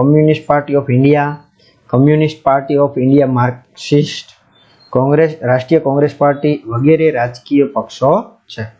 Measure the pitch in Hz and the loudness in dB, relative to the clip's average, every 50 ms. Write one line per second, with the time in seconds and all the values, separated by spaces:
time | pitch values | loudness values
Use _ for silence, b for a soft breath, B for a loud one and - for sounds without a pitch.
0 | 127 139 147 151 151 156 156 151 - - 147 147 143 139 139 143 127 - 123 127 | 0 2 2 4 4 2 2 0 -2 -2 -2 -2 -2 -2 -2 -2 0 0 0 2
1 | 135 143 147 147 143 147 147 151 - _ b b b b b b _ - - 123 | 2 2 2 2 0 -2 -6 -10 -14 _ b b b b b b _ -4 0 2
2 | 135 147 151 151 156 151 156 - - - 135 139 139 - 151 143 143 139 - 135 | 2 2 2 2 0 -2 -4 -4 -2 0 0 0 0 -2 0 0 0 0 -2 -2
3 | 127 131 135 143 139 131 131 123 120 123 123 - - _ _ - - - 147 147 | 0 2 2 2 2 2 0 0 0 -2 -4 -6 -14 _ _ -20 -4 0 0 0
4 | 147 - - - - - _ _ _ b b b b b b b _ _ - 127 | 0 -2 -6 -12 -16 -20 _ _ _ b b b b b b b _ _ -4 -2
5 | 127 139 143 151 160 156 156 - - 123 123 127 - - 165 160 - 139 135 143 | 0 2 2 2 2 0 -2 -4 -4 -2 -2 -2 0 0 0 0 0 0 0 0
6 | 143 147 - - 147 143 143 139 - 151 147 143 - 113 113 117 131 147 160 151 | 0 -2 -2 0 0 0 0 0 -2 -4 -4 -4 -6 -8 -6 -2 2 2 2 2
7 | 160 156 131 123 120 120 120 - - - 143 143 139 131 - - 107 - - - | 2 0 0 -2 -4 -6 -8 -12 -8 -2 0 0 0 0 -2 -6 -8 -8 -6 -4
8 | 127 135 160 208 - - - _ _ - - - 110 107 - | 0 0 0 0 -2 -6 -14 _ _ -18 -14 -14 -14 -14 -16